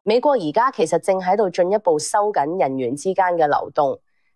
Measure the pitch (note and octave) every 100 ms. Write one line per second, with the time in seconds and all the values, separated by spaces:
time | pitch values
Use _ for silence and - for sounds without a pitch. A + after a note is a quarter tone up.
0 | G3 A#3 D4 C4+ D3+ G#3+ - - D#3+ E3
1 | - F#3+ F3+ G#3 G#3+ - F3+ G#3+ F3+ D3+
2 | - G#3 G#3 G3+ C#3+ F#3 C#3+ C3+ A#2+ C#3+
3 | F#3+ F#3 F3+ E3+ D3+ D3 - - C#3 A2
4 | _ _ _